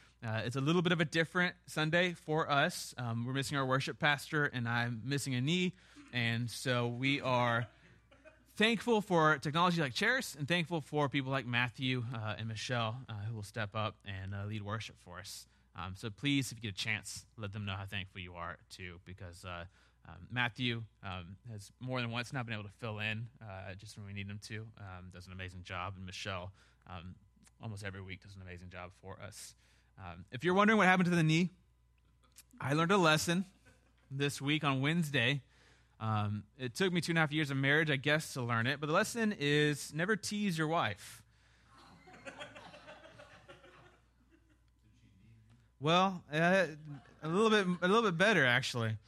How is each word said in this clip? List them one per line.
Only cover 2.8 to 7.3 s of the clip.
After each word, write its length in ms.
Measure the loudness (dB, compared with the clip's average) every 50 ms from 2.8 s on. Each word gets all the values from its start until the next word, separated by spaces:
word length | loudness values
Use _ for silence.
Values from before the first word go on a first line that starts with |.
| -8 -10 -8
Um, 300 | -6 -4 -4 -2 -2 -2
we're 80 | -2 -2
missing 220 | -2 -2 0 0 0
our 80 | 2
worship 320 | 2 2 2 2 0 -2 0
pastor, 480 | 2 2 2 2 -2 -2 0 0 0
and 200 | 0 0 -2 -2
I'm 360 | 0 0 0 0 0 -2 -4 -4
missing 300 | -4 -2 -2 -2 -2 -2
a 60 | 0
knee. 340 | 2 2 2 2 2 0 -2 -6 -14 -20 -20 -20 -14 -6
And 380 | -2 0 0 0 0 0 -2 -4
so 380 | -6 -4 -2 0 0 0 0 0
we 320 | -2 0 0 0 2 2
are 480 | 2 2